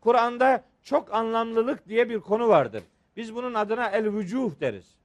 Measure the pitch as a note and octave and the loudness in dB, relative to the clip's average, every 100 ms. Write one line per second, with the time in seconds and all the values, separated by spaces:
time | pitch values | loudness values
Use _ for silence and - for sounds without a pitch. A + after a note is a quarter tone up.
0 | A3 A#3+ A#3 A#3+ B3+ B3+ - _ - C#4+ | 4 2 2 2 2 2 -2 _ -2 -2
1 | - G#3 A3+ A3+ A3+ A3+ A#3 C4+ _ A3 | 0 -4 -2 -2 -2 0 0 -2 _ 0
2 | A#3 A3+ - G#3 A#3 F3+ B2 G#2 F2 _ | 0 -2 -2 0 4 4 4 -4 -14 _
3 | _ - A3+ A3+ B3 A#3 G#3 A3+ A#3 G3 | _ -14 -12 -8 -6 -4 -2 -2 -2 0
4 | A3 G#3 F#3+ A#3+ B3 C#3+ C#3 G2+ F2 _ | 0 -2 -4 -4 -4 -4 -6 -6 -14 _